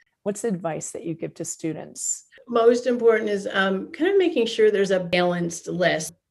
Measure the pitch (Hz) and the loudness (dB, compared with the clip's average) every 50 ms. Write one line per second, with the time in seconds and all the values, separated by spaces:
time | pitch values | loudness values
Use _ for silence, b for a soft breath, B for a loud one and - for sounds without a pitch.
0 | _ _ _ _ - 202 208 202 - 233 196 165 185 165 156 151 151 - - - | _ _ _ _ -8 -8 -6 -4 -4 -4 -4 -4 -4 -6 -6 -6 -8 -10 -12 -10
1 | - 165 160 160 - 160 156 - 165 - - - - 160 151 151 156 151 - - | -8 -8 -8 -8 -8 -10 -10 -10 -10 -10 -10 -8 -6 -8 -6 -8 -10 -16 -14 -10
2 | - - - - - b b b - - 233 233 226 233 247 240 - 262 240 226 | -8 -8 -8 -8 -10 b b b -10 -4 0 4 6 6 4 4 2 -2 -2 2
3 | 220 226 226 214 214 208 208 196 190 - - 196 190 196 196 190 196 - - - | 4 4 4 4 2 -2 -4 -4 -4 -4 0 0 0 0 0 -2 -6 -8 -4 -2
4 | 302 381 403 392 370 330 330 269 226 226 - - 220 214 202 196 196 185 190 185 | 0 2 4 4 4 2 2 0 0 0 2 4 4 4 4 4 2 2 2 0
5 | 180 170 175 180 180 180 175 175 170 170 170 - - 170 165 170 180 165 151 156 | 0 0 2 2 4 2 2 0 -2 -4 -6 -8 -10 -6 -2 0 2 2 2 0
6 | 160 - - _ _ _ | -4 -6 -12 _ _ _